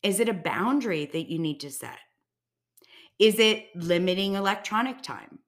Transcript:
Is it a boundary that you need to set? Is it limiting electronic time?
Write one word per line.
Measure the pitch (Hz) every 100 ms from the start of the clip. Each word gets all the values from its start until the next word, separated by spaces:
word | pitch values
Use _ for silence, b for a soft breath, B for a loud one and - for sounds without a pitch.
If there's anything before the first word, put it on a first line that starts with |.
Is | 202 190
it | 226
a |
boundary | 196 160 113 214 285 233 165 143
that | 165 165
you | 165
need | 160 143
to | 143
set? | 135 113 - - _ _ _ _ _ _ _ B B B _
Is | 220 196
it | 220 214 -
limiting | 175 170 175 185 180 196
electronic | 196 196 208 - 214 254 254
time? | - 120 - -